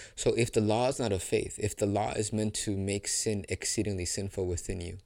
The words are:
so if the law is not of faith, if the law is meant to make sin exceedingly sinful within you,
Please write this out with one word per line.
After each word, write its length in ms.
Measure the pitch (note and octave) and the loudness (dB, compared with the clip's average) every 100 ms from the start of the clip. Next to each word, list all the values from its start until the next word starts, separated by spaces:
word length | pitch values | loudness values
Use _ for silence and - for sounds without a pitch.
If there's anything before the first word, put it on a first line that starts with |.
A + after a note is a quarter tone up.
| - | -14
so 200 | - C3 | -4 0
if 180 | A2 A#2 | 2 2
the 80 | - | 4
law 280 | G#2 G#2+ B2 | 4 4 2
is 100 | - | 2
not 140 | A#2 | 0
of 100 | F#2+ | 0
faith, 360 | - A2 - - | 2 0 0 -2
if 160 | G2+ - | -4 2
the 100 | G#2 | 2
law 260 | G2+ A2 | 2 0
is 200 | - G#2+ | 0 0
meant 220 | G#2+ A2 | 0 0
to 220 | - - G2 | 0 -2 0
make 320 | F#2+ G2+ - | 0 -2 -2
sin 380 | - - G#2 - | -2 0 -2 -2
exceedingly 560 | F#2+ - - G#2 G2 | -4 -2 0 0 0
sinful 420 | F2+ - G2 - F#2 | -2 -2 -2 -2 0
within 360 | F2 - F#2 | -2 -2 -4
you, 160 | E2+ F#2 | -6 -10